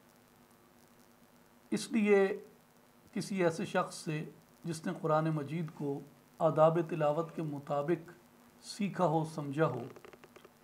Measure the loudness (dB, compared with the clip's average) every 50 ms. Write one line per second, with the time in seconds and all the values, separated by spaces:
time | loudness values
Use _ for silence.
0 | _ -20 -20 -20 _ _ _ -20 -20 -20 _ _ _ _ _ _ _ -20 _ -20
1 | -20 _ _ _ _ -20 -20 -20 -20 -20 -20 -20 _ -4 -4 -4 -2 -2 0 2
2 | 4 6 6 6 6 4 2 -2 -10 -16 -20 -20 _ _ _ _ _ _ _ _
3 | -18 -10 -8 -8 -6 -4 0 2 2 2 2 0 -4 -2 0 -2 -2 -2 -4 -10
4 | -6 -4 -4 -4 -6 -8 -12 -18 -20 -20 -20 -12 -8 -8 -6 -6 -4 -6 -6 -2
5 | 0 2 2 2 2 2 0 -2 -4 -4 -6 -6 -6 -8 -8 -8 -6 -6 -6 -6
6 | -10 -14 -20 -20 -20 _ _ 0 0 2 6 6 6 6 6 4 0 -2 -2 0
7 | 0 0 0 0 -2 -6 -6 -8 -6 -6 -6 -8 -6 -4 -4 -2 0 0 -2 -2
8 | -4 -10 -20 -20 -20 _ _ -20 -20 -20 -20 -20 -18 -14 -8 -6 -4 -4 0 2
9 | 2 2 2 2 0 -2 -6 -8 -8 -4 0 2 2 2 0 -2 -8 -10 -12 -16
10 | -20 -20 -20 -20 -20 -20 -20 -20 -20 -20 _ _